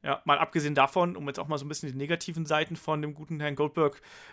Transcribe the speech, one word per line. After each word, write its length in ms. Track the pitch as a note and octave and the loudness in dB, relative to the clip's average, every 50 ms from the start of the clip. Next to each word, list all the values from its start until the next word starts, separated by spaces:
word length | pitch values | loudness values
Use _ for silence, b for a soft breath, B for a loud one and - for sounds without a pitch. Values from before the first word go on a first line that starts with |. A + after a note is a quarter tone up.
| - | -4
Ja, 180 | C#3 C#3 - - | -4 -4 -2 2
mal 120 | - C#3+ C#3+ | 4 4 4
abgesehen 360 | D#3+ - - E3+ D3 D3 D3 | 4 2 0 0 -2 2 4
davon, 420 | C#3+ C3+ C3+ - F#3+ F3 F3 F3+ | 4 4 4 4 2 2 2 0
um 100 | F3+ D3+ | -4 -6
jetzt 140 | C#3+ C3+ - | -6 -6 -6
auch 80 | - C#3+ | -4 -4
mal 80 | D#3 | -4
so 80 | C#3+ C#3 | -4 -4
ein 40 | D3 | -6
bisschen 220 | D3+ - - D3 | -8 -6 -6 -6
die 60 | B2+ | -6
negativen 480 | C3+ C#3 D3 E3+ E3 - - E3 E3 E3 | -6 -4 -2 -2 -2 -4 -4 -6 -4 -2
Seiten 320 | D3+ D#3 D3+ D#3 - E3 | 0 0 0 0 -2 -4
von 240 | D#3 - - D#3 D3+ | -6 -4 -2 -2 -2
dem 140 | D3+ D3+ D3 | -2 -4 -8
guten 260 | D3 D3+ - E3 D3+ | -10 -10 -8 -6 -4
Herrn 160 | D3+ D3 C#3+ | -4 -2 0
Goldberg, 460 | C3+ D3 D3 - E3+ D#3 C#3+ - - b b b b b b | 0 0 0 2 4 2 2 2 0 b b b b b b